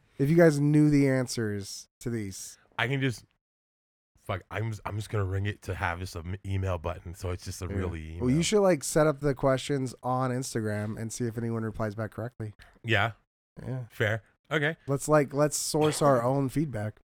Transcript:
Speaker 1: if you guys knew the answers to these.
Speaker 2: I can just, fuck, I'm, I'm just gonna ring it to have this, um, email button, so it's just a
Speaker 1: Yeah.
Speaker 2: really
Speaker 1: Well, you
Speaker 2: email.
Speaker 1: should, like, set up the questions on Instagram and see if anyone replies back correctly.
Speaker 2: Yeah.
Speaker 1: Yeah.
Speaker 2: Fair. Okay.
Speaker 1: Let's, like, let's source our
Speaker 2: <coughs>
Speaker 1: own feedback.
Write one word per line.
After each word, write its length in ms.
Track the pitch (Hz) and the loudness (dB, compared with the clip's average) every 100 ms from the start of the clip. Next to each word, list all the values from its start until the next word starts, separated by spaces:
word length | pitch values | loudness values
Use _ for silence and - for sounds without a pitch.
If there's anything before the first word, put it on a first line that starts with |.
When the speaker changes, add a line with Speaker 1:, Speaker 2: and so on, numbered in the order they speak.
| _ - | _ 0
Speaker 1:
if 100 | 139 | 4
you 60 | 170 | 8
guys 240 | 165 143 | 8 6
knew 300 | 147 151 151 | 4 6 6
the 180 | 143 139 | 6 4
answers 800 | 131 123 - 110 101 95 - - - | 2 0 -2 -4 -4 -8 -14 -18 -10
to 100 | 123 | -6
these. 480 | 117 98 98 - - _ - | -6 -6 -10 -16 -18 _ -4
Speaker 2:
I 80 | 117 | -2
can 120 | 139 | 0
just, 240 | 135 110 - _ _ _ _ _ _ _ _ _ - | -2 -4 -12 _ _ _ _ _ _ _ _ _ -8
fuck, 160 | 95 - | -8 -6
I'm, 220 | 98 113 104 | -6 -4 -6
I'm 120 | - 104 | -8 -8
just 120 | 107 | -4
gonna 140 | 110 | -2
ring 220 | 92 98 101 | 0 -2 -2
it 160 | - | -6
to 120 | - | -8
have 260 | 85 92 85 | -4 -2 -4
this, 140 | 92 87 | -8 -10
um, 200 | 82 95 95 | -8 -8 -4
email 320 | 95 95 87 | -2 -2 -2
button, 360 | 85 87 87 | -4 -8 -10
so 160 | 85 90 | -10 -8
it's 140 | 90 | -8
just 180 | 95 - | -8 -10
a 40 | 90 | -6
Speaker 1:
Yeah. 80 | 98 | -4
Speaker 2:
really 400 | 90 82 80 82 | -4 -6 -10 -4
Speaker 1:
Well, 80 | 123 | 0
you 60 | 147 | 0
Speaker 2:
email. 60 | |
Speaker 1:
should, 180 | 165 208 | 2 4
like, 220 | 190 156 | 4 2
set 220 | - 160 151 | 0 2 2
up 140 | 143 | 2
the 140 | 143 | -2
questions 600 | 131 139 131 - 143 131 - | 0 0 0 -2 -4 -4 -4
on 280 | 123 127 131 | -2 0 0
Instagram 680 | 123 131 120 107 104 107 107 | -2 -4 -4 -2 -4 -4 -6
and 120 | 113 | -8
see 120 | - | -4
if 140 | 120 113 | -4 -4
anyone 240 | 117 113 | -4 -4
replies 320 | 110 101 110 | -4 -4 -6
back 160 | 107 107 | -4 -8
correctly. 400 | - 117 - 110 - - _ | -6 -10 -8 -12 -14 -20 _
Speaker 2:
Yeah. 280 | 110 104 113 - _ _ _ - 113 | 0 2 2 -4 _ _ _ -14 -8
Speaker 1:
Yeah. 180 | 131 117 | -8 -6
Speaker 2:
Fair. 320 | - 107 110 - _ - | -2 0 0 -6 _ -4
Okay. 260 | 156 147 165 - | -2 -2 -4 -2
Speaker 1:
Let's, 220 | 139 - | -2 4
like, 240 | 151 127 | 4 4
let's 240 | 139 147 - | 2 2 0
source 460 | - 151 151 143 | -2 2 2 4
our 200 | 147 127 | 4 4
Speaker 2:
<coughs> 20 | |
Speaker 1:
own 240 | 120 139 131 | 4 2 0
feedback. 520 | 139 156 104 107 - _ | 0 -2 -2 -6 -8 _